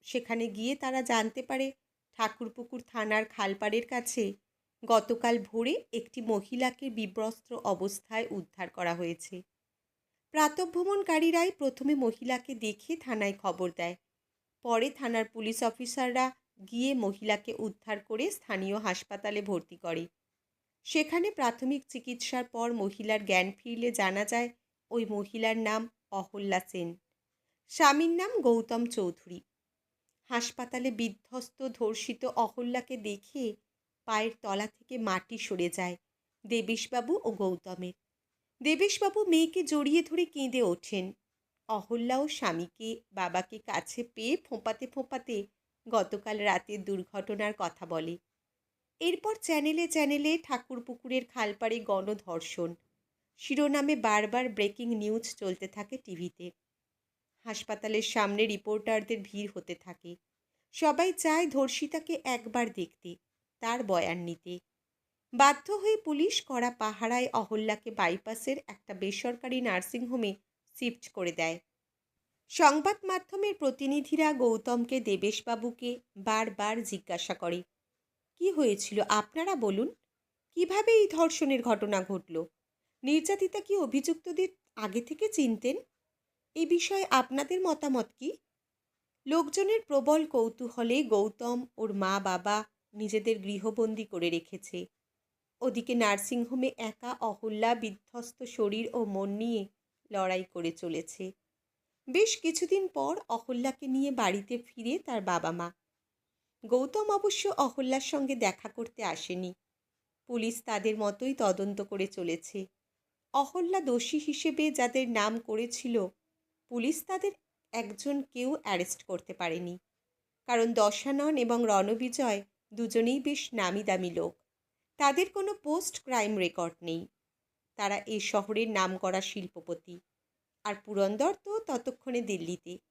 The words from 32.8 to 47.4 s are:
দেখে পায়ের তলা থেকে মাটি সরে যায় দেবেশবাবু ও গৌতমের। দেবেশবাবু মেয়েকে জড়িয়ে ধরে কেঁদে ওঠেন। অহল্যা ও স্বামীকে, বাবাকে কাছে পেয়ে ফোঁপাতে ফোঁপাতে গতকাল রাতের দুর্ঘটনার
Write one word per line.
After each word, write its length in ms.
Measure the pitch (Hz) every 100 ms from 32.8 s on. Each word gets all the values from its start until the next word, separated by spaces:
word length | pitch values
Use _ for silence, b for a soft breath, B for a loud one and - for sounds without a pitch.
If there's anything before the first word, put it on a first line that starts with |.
| 247 254
দেখে 600 | 208 202 - 285 240 214 _ _ _ _
পায়ের 260 | - 214 220 226
তলা 240 | 208 196 214
থেকে 320 | _ _ -
মাটি 400 | 220 185 - 226
সরে 300 | - 185 175
যায় 280 | 170 180 175 _ _ _ _ 208
দেবেশবাবু 720 | 233 220 226 - 247 240 359
ও 60 | 233
গৌতমের। 600 | 208 190 175 - 180 180 - _ _ _ _ _ _
দেবেশবাবু 600 | 269 311 403 403 392 392
মেয়েকে 380 | 427 320 330 370
জড়িয়ে 400 | 320 302 285 311
ধরে 220 | 330 330
কেঁদে 380 | 339 294 262 254
ওঠেন। 500 | 220 175 - 202 185 - _ _ _ _ -
অহল্যা 500 | 220 190 233 240 254
ও 100 | 302
স্বামীকে, 720 | 294 220 165 175 _ 220 226 _
বাবাকে 460 | 196 180 175 185 220
কাছে 460 | - 180 - -
পেয়ে 320 | 240 - 226 320
ফোঁপাতে 500 | - 226 - 220 254
ফোঁপাতে 600 | 269 247 262 254 233 202 _ _ _ -
গতকাল 500 | 226 180 202 214 214
রাতের 460 | 208 180 - 208
দুর্ঘটনার 680 | 190 196 180 202 196 202